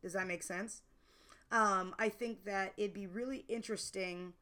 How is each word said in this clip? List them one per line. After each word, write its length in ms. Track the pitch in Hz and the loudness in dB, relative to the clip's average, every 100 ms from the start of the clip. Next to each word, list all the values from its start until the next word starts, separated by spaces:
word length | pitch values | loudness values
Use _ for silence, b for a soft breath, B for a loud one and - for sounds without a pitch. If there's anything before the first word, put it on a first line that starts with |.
Does 100 | 185 | -4
that 120 | 180 185 | -2 -2
make 160 | 175 | -2
sense? 400 | - 180 220 - _ B B B B B B | -2 -4 -4 -8 _ B B B B B B
Um, 420 | 226 214 190 185 - | 6 8 6 2 2
I 100 | 220 | 0
think 360 | 208 233 226 208 | 2 -4 -4 -2
that 260 | 196 190 - | 0 0 0
it'd 180 | 208 | -2
be 120 | 196 196 | -2 -6
really 380 | 185 247 269 - | -4 -2 -4 -2
interesting 840 | 233 220 208 - 196 185 175 180 175 | -4 -2 -4 -2 -2 -2 -4 -8 -12